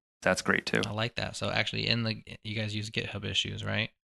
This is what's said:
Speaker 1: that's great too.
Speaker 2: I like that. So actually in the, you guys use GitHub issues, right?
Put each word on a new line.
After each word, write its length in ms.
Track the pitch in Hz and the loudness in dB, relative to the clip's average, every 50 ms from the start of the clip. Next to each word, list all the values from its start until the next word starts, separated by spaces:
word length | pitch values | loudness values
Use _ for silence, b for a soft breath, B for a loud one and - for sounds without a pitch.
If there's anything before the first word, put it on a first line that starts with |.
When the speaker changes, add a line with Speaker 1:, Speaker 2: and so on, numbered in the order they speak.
| _ _ _ - - | _ _ _ 0 4
Speaker 1:
that's 180 | 92 92 - - | 4 4 4 4
great 220 | - 98 - - | 4 4 4 2
too. 160 | - - 107 107 | 2 2 2 2
Speaker 2:
I 60 | 110 107 | 2 0
like 240 | 107 113 120 - | -2 -2 -2 -2
that. 180 | - 104 - - | -2 -4 -4 -4
So 140 | - 107 104 | -2 -2 0
actually 380 | - 110 110 - - 110 107 117 | 2 2 0 0 0 0 2 2
in 160 | 117 117 113 | 2 2 2
the, 180 | 110 107 110 - - - - - | 0 -2 -4 -6 -14 -14 -10 -8
you 100 | 107 104 | -6 -4
guys 200 | 110 107 104 104 | -2 -2 -2 -2
use 140 | 107 104 107 | -4 -4 -2
GitHub 340 | - - - - - 104 101 | -2 -4 -4 -4 -4 -4 -4
issues, 400 | 101 101 - - 95 101 101 104 | -2 0 0 0 0 -2 -6 -4
right? 260 | 101 104 104 113 - _ _ _ _ | -2 0 0 0 -2 _ _ _ _